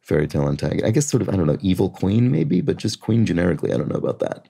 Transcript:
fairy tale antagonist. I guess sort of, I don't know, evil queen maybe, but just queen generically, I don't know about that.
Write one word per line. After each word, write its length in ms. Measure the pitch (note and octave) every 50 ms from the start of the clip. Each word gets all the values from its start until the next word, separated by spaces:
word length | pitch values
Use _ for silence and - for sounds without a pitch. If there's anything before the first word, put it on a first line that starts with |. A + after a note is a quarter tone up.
fairy 280 | _ - F#2+ D#2 D2+ D2+
tale 200 | - D2+ C#2+ C#2+
antagonist. 360 | D2 D2 - D2+ - - -
I 60 | -
guess 160 | A2 D3+ D3
sort 160 | - - B2
of, 60 | G2 -
I 80 | G2
don't 100 | F#2+ E2
know, 120 | D2+ C#2+ -
evil 300 | - F#2+ F#2 - G2 F#2+
queen 400 | - - - F#2+ G2 A#2 A#2+ B2
maybe, 300 | C#3+ D#3+ - D3 E3+ F3+
but 160 | D#3+ C3+ -
just 240 | - - A#2+ G#2+ -
queen 260 | - - - A#2 A2
generically, 460 | F#2 F2+ E2+ F2 F2+ D#2+ D2 - -
I 40 | -
don't 120 | - - -
know 100 | - -
about 200 | - C2 - -
that. 280 | - - - - _ _